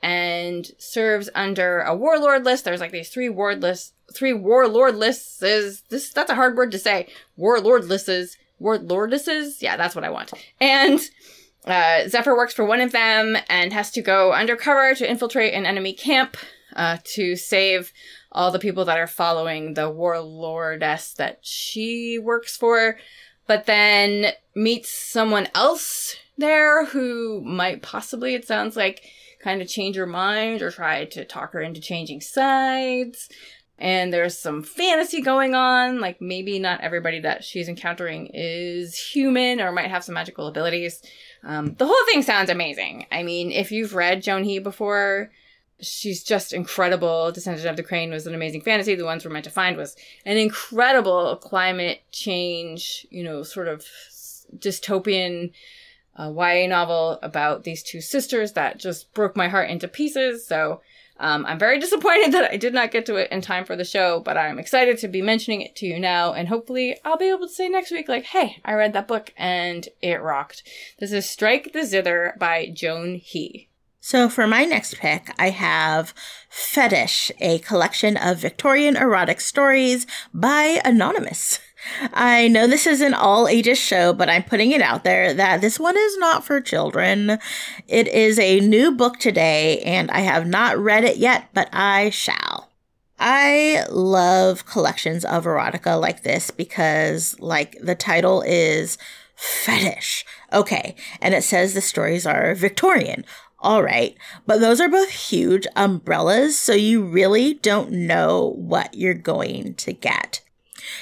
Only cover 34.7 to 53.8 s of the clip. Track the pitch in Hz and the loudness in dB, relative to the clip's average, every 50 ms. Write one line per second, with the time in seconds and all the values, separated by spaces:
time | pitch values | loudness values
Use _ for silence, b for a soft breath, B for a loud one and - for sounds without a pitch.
34.7 | - 294 349 370 330 311 349 349 349 311 254 262 262 262 269 262 262 254 254 254 | -6 -4 -2 0 0 0 0 -2 -4 -4 -2 0 2 2 2 2 2 2 2 2
35.7 | 254 247 254 254 254 240 202 180 175 - 180 180 185 185 190 202 196 190 190 180 | 2 2 2 0 -2 -4 -6 -6 -8 -8 -10 -8 -8 -8 -6 -6 -6 -4 -2 -4
36.7 | 180 - - 165 175 170 165 165 165 160 156 151 - - - - - 185 165 175 | -4 -4 -4 -6 -4 -4 -4 -4 -6 -4 -4 -6 -6 -6 -8 -12 -10 -8 -8 -8
37.7 | 170 175 - 170 170 180 175 165 160 160 - - - - 170 165 165 175 175 175 | -10 -8 -8 -8 -6 -6 -8 -10 -10 -10 -12 -12 -10 -8 -8 -8 -8 -8 -8 -8
38.7 | 175 175 175 170 170 - - - - 285 269 269 254 247 254 247 247 240 196 180 | -8 -8 -10 -10 -12 -12 -10 -4 -2 0 2 2 2 2 2 0 0 -2 -2 -2
39.7 | 175 180 - 190 185 180 - - 170 165 165 180 - - 151 147 151 156 165 170 | -2 -2 -4 -2 -4 -6 -6 -6 -8 -8 -8 -10 -10 -10 -10 -8 -6 -4 -2 -2
40.7 | 170 175 175 170 170 - - B B B B B B B B - 151 151 151 147 | -2 -4 -6 -6 -10 -12 -20 B B B B B B B B -10 -8 -6 -6 -4
41.7 | - - 254 302 453 523 453 466 440 285 - 247 214 196 190 180 175 175 165 147 | -2 0 2 4 4 4 4 4 2 2 2 2 2 0 2 0 -2 -2 -4 -6
42.7 | 139 - 95 69 - 120 - - - 170 175 170 175 175 175 175 - - 190 - | -6 -8 -8 -10 -10 -12 -12 -8 -8 -8 -6 -6 -6 -6 -6 -4 -4 -4 -4 -4
43.7 | 214 220 220 202 202 180 175 180 185 190 190 208 196 190 196 208 196 190 196 202 | -4 -6 -6 -4 -4 -2 0 0 0 -2 -2 -4 -4 -2 -2 -4 -4 -6 -8 -10
44.7 | 202 - 214 202 208 202 202 196 196 196 214 214 b b b b b b b b | -8 -6 -4 -2 -2 0 0 0 -2 -4 -6 -10 b b b b b b b b
45.7 | _ - - - - - - 208 180 - - - 214 190 - - - 180 175 - | _ -16 -14 -12 -12 -10 -8 -8 -8 -8 -4 -2 -2 -2 -2 -6 -8 -10 -8 -6
46.7 | - 196 180 180 190 170 180 170 165 165 165 170 170 175 - 190 170 156 165 165 | -4 -2 0 0 0 0 0 -2 -2 -2 -2 -4 -6 -8 -8 -10 -8 -6 -6 -8
47.7 | 156 165 170 - 180 170 165 165 160 156 156 165 165 165 160 156 156 151 - 226 | -8 -8 -8 -6 -6 -6 -6 -6 -8 -10 -10 -10 -10 -8 -8 -8 -8 -6 -4 -2
48.7 | 214 208 196 214 190 175 170 160 165 160 - 160 156 151 151 147 - 190 185 180 | -2 0 0 -2 -2 -2 -4 -6 -8 -8 -10 -12 -12 -12 -12 -8 -4 -2 -2 -2
49.7 | 170 156 147 - - B B B B B B 196 208 220 220 214 214 - - - | -2 -4 -10 -12 -14 B B B B B B -2 0 0 0 0 -2 -6 -12 -6
50.7 | 233 226 247 262 269 254 214 190 180 180 175 127 - - - - 202 185 185 185 | 0 0 2 4 4 2 2 2 2 0 0 -2 -4 -6 -8 -6 -2 -2 -2 -2
51.7 | 180 180 175 175 - - _ _ - - - 208 180 180 180 175 170 170 170 165 | -2 -2 -4 -6 -6 -8 _ _ -14 -10 -6 -6 -4 -4 -4 -6 -6 -8 -10 -12
52.7 | 160 175 - - - - - _ - 180 170 160 156 143 151 - - 196 175 170 | -12 -12 -12 -12 -12 -12 -14 _ -14 -12 -10 -10 -8 -10 -10 -10 -10 -8 -8 -8
53.7 | 151 151 | -8 -10